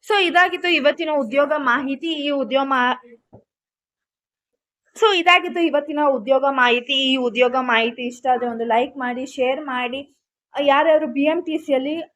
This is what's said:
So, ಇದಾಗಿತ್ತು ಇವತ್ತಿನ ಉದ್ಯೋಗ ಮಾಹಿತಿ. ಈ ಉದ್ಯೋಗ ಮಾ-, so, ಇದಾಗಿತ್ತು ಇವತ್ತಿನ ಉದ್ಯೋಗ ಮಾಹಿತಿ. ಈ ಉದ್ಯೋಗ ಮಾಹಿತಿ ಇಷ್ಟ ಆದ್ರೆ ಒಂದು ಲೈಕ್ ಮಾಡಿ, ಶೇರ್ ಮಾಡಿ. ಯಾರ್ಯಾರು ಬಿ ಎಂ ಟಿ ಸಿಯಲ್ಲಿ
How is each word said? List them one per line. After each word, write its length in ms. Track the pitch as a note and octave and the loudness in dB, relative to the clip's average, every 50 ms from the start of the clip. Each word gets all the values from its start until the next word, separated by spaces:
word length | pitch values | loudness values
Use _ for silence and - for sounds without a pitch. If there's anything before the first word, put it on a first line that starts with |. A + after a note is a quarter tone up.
| _ - | _ 0
So, 160 | A4 G4+ F#4+ | 0 2 2
ಇದಾಗಿತ್ತು 460 | E4+ C#4 F4 F4+ F#4+ F4+ F4+ F4 F4 | 2 4 4 2 2 0 -4 -2 0
ಇವತ್ತಿನ 400 | F4 D4+ B3+ C#4+ D4 D4 E4 D#4 D4+ D4 | 0 2 2 2 0 0 -4 -2 -2 -2
ಉದ್ಯೋಗ 340 | C#4 G#3+ A#3+ C#4 C#4+ C#4 D4+ D4+ | -2 0 0 0 2 2 0 -2
ಮಾಹಿತಿ. 500 | C#4+ B3 A#3 C4+ C#4 C4+ C#4 C4 - E4 | 0 0 0 0 -2 -4 -6 -6 -6 -6
ಈ 220 | D#4+ D4 C#4+ C#4+ | -6 -4 -4 -4
ಉದ್ಯೋಗ 380 | C#4+ C#4 C4 G#3 B3 C4+ C#4 C4+ | -2 -2 -2 -2 -2 -2 0 0
ಮಾ-, 300 | C4+ B3+ B3 B3 B3+ B3 _ A#3+ A#3+ A#3 _ _ - G#3+ _ _ _ _ _ _ _ _ _ _ _ _ _ _ _ _ _ _ _ _ _ _ _ _ _ _ _ _ _ _ _ | 0 0 0 0 -2 -4 _ -20 -20 _ _ _ -20 -20 _ _ _ _ _ _ _ _ _ _ _ _ _ _ _ _ _ _ _ _ _ _ _ _ _ _ _ _ _ _ _
so, 220 | - G#4+ G#4+ G4+ F4 | 0 2 2 2 2
ಇದಾಗಿತ್ತು 440 | E4 F4 F4 F4+ F4 F4+ - F4 | 4 4 4 4 2 0 -2 0
ಇವತ್ತಿನ 380 | E4+ D#4+ C4 D4 C#4+ D4 D4+ D4 D4+ C#4+ | 0 2 0 0 -4 -2 -4 0 0 0
ಉದ್ಯೋಗ 360 | C4+ B3 G3+ A#3 C4+ C4 C4 C#4 | 0 0 0 2 2 2 2 0
ಮಾಹಿತಿ. 640 | C4+ C4 B3 B3 A#3+ B3 A#3+ - C#4 C4+ C4+ C4 C4 | 2 2 2 2 2 0 -2 -2 -2 0 0 0 0
ಈ 20 | |
ಉದ್ಯೋಗ 400 | C4+ B3 A#3+ G3+ A#3 B3 B3 B3 C4 | 0 0 -2 2 2 2 2 2 0
ಮಾಹಿತಿ 480 | C4 B3 A#3 A3+ A3+ A#3 A#3+ B3+ B3 A#3+ | 0 0 0 0 0 -2 -4 -6 -8 -8
ಇಷ್ಟ 200 | A#3+ - _ C4 B3+ | -10 -6 _ 0 0
ಆದ್ರೆ 140 | A#3+ B3 A#3+ | 0 0 -6
ಒಂದು 160 | A#3 A3+ A#3 | -6 -6 -2
ಲೈಕ್ 340 | A#3 A3 A#3 B3+ C#4+ - C#4 | 0 0 0 0 -2 -6 -8
ಮಾಡಿ, 280 | B3+ B3 B3 B3 B3+ | -8 -6 -6 -6 -8
ಶೇರ್ 400 | C4 - - B3+ B3+ C4+ D4 D#4 | -10 -4 -2 -2 -2 -2 -4 -6
ಮಾಡಿ. 500 | C#4 B3+ B3 B3 B3 A#3+ C4+ C#4+ _ _ _ _ _ _ _ _ _ _ C4+ | -8 -6 -6 -6 -6 -8 -10 -12 _ _ _ _ _ _ _ _ _ _ -2
ಯಾರ್ಯಾರು 460 | D4 C#4 C4+ C#4 D#4 E4 D#4 D#4 D#4 C4+ | 2 2 4 4 4 4 4 4 2 0
ಬಿ 160 | A#3 C#4 C#4 | -2 0 0
ಎಂ 200 | D4+ D#4+ E4+ F4 | 0 0 -2 -4
ಟಿ 140 | E4 D#4 D4+ | -4 -8 -8
ಸಿಯಲ್ಲಿ 440 | - - C#4 C4 C4 C#4+ D#4 E4+ D#4 - _ | -2 0 0 0 0 -2 -6 -6 -8 -12 _